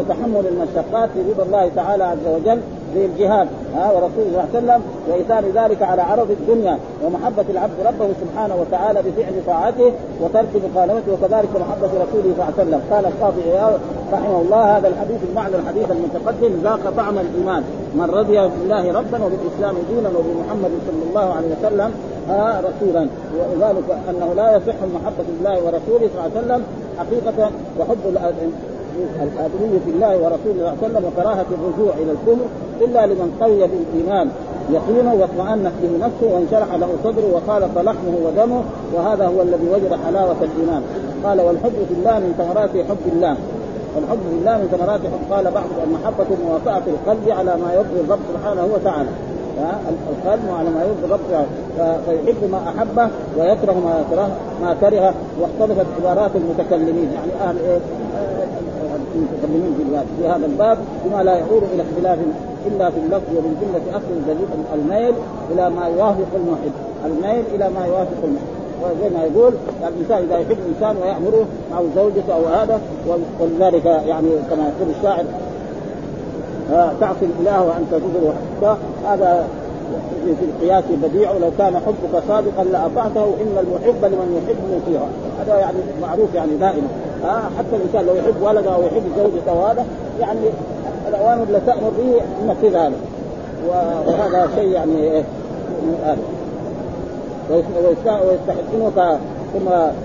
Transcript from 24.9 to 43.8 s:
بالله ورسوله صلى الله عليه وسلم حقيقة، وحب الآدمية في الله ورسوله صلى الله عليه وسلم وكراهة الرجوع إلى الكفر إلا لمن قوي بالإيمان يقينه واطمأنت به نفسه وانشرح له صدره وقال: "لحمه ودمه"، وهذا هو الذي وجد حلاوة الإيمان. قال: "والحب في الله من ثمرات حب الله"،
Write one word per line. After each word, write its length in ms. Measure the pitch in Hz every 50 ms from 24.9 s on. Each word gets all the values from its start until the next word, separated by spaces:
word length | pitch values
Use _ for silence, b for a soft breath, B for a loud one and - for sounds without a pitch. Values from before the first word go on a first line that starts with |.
| 175 165 160 - - - 165 175
بالله 280 | 170 160 180 202 190 180 170
ورسوله 440 | 170 165 160 - - 226 233 226 196
صلى 180 | 180 180 165
الله 40 | 160 202
عليه 100 | 226 240
وسلم 180 | 240 247 247 208 - - - - - - 175
حقيقة، 520 | 175 185 226 240 - 226 - 220 214 - - - - - - -
وحب 180 | 160 - - - - 190 180 - - 170 - - 165 165 - - - - 127 131 - 147 151 175 180 143 156 160 143
الآدمية 560 | 147 - 117 160 156 175 190 208 226 196 175 151
في 60 | 170
الله 260 | 160 175 226 208 190
ورسوله 220 | 180 165 165 170 151 -
صلى 180 | 214 196 180 170
الله 140 | 165 143 - 214
عليه 40 |
وسلم 180 | 220 226 214 185
وكراهة 420 | 170 - 175 180 214 208 190 180 - 180
الرجوع 380 | 160 170 185 156 185 214 196 156
إلى 180 | 156 160 156 151
الكفر 340 | - - 226 233 247 247 226 - - - - - -
إلا 260 | 233 254 240 233 214
لمن 300 | 202 196 180 175 165 - -
قوي 200 | 226 226 208 202 185
بالإيمان 640 | 170 185 175 165 160 165 165 - 185 202 190 285 262 - - - - - - - 135
يقينه 440 | 151 160 - 196 226 240 247 240 226
واطمأنت 580 | 196 185 - 170 175 185 208 220 214 190 175 160 170 175
به 240 | 170 170 170 214
نفسه 280 | 240 - - 233 220 180
وانشرح 400 | 180 170 - 220 214 208 - 180
له 140 | 165 175 180 170 147 170
صدره 240 | 220 220 220 214 196 175
وقال: 280 | 170 - 208 214 202 190
"لحمه 520 | 175 165 175 180 214 214 - 185 175 170 170 165
ودمه"، 360 | 160 - 202 226 240 247 247 - - - - - - 165
وهذا 320 | 170 165 208 214 196 196
هو 160 | 180 180 190 175
الذي 260 | 175 170 160 165 170 190
وجد 260 | 202 190 180 175 143 -
حلاوة 300 | 165 180 196 190 180 160 - 165
الإيمان. 400 | 156 - 160 165 339 320 - - - - - - - - - 185
قال: 160 | 202 196 185
"والحب 320 | 175 175 175 170 226 240 214 208 196 170
في 60 | 180
الله 240 | 175 185 233 220 214
من 160 | 185 175 165 180
ثمرات 320 | 175 170 180 214 208 190
حب 420 | - 185 160 - - 165 156 175 170
الله"، 240 | 170 180 160 139 123 - - - - - - - -